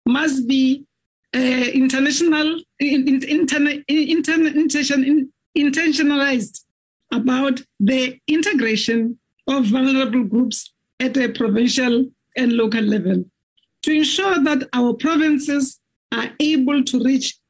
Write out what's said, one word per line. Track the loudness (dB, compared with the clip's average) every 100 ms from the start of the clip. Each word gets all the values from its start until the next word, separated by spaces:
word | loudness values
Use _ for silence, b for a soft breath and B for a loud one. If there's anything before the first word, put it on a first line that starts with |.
| -2
must | 0 0 -2 0
be, | 2 2 0 -6 _ _ _ -8 -2
uh, |
international, | 0 0 0 2 2 2 0 2 2 2 0 -4 -10 -6
in, | -2 0 2
in, | 0
interna-, | 0 0 0 0 0 -2 -2
in, | 0 2 0
interna-, | 0 2 2 2
intention-, | 0 0 0 0
in, | 2 2 0 _ _ 0
intentionalized | 0 2 0 2 2 2 0 0 -4 -12 _ _ _ _ -6
about | -2 0 0 0 -2 -6 -2
the | 0 0 -2 -6 -2
integration | 0 0 0 0 -2 -2 -2 -2 -6 _ _ -4
of | -2 0
vulnerable | 2 2 0 0 -2
groups | 0 0 -2 -4 -10 _ _ -8
at | -4 -2
a | -2
provincial | -2 -2 2 0 0 0 0 -2 _ _ -2
and | 0
local | 0 0 0
level | 0 0 0 -2 -4 _ _ _ _ -8
to | -2
ensure | 0 0 0 0 0
that | 2 0 -2
our | -2 0
provinces | 0 0 2 2 0 0 -2 -2 -6 _ _ -10
are | -8 -8 -4
able | 0 0 2 0
to | 0 0
reach | 2 0 -2 -12